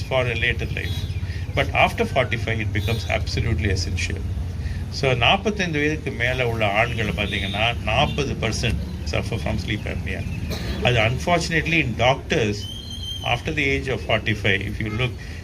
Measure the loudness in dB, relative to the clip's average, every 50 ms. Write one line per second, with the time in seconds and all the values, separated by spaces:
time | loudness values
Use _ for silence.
0 | -2 2 2 2 2 2 2 2 2 2 2 0 -2 -2 -2 -2 -2 -2 -2 -4
1 | -2 -2 -4 -4 -4 -4 -4 -4 -4 -2 0 0 0 2 4 4 4 4 4 0
2 | 0 2 2 2 2 2 0 -2 0 0 0 0 0 0 0 0 0 0 0 0
3 | 0 0 0 0 0 0 0 0 2 2 2 2 2 2 2 2 0 0 -2 -2
4 | -2 -2 -2 -2 -2 -4 -2 -2 -4 -4 -4 -4 -4 -4 -4 -4 -4 -6 -4 0
5 | 2 2 2 4 4 4 4 4 2 -2 0 0 0 0 2 2 2 2 0 0
6 | -4 -6 -2 0 0 0 2 2 0 0 2 2 2 2 4 4 2 2 2 0
7 | 0 0 0 -2 -2 -2 -2 -2 -2 -2 0 0 0 0 0 -2 -2 0 2 2
8 | 2 2 2 0 -2 -2 -2 -2 -2 -2 0 0 0 0 0 0 -2 -6 -6 -6
9 | -4 -2 -2 -2 0 -2 -4 -2 -2 -2 -2 -2 -2 -2 -4 -2 -2 -4 -4 -4
10 | -4 -4 -4 -4 -4 -4 -4 -4 -4 -4 -4 -4 -4 -4 -4 0 2 2 4 4
11 | 2 2 0 0 2 2 2 2 2 2 0 0 2 2 2 2 2 2 0 2
12 | 4 4 4 2 0 0 2 2 2 2 0 -2 -4 -8 -10 -10 -10 -10 -10 -8
13 | -8 -8 -6 -6 -2 -2 -2 -2 -2 -4 -2 0 0 2 0 0 0 -2 -2 -2
14 | 0 0 0 2 2 0 -2 2 2 2 2 2 0 -4 -4 -2 -4 -2 0 0
15 | -2 -2 -2 -6 -10 -10 -10 -10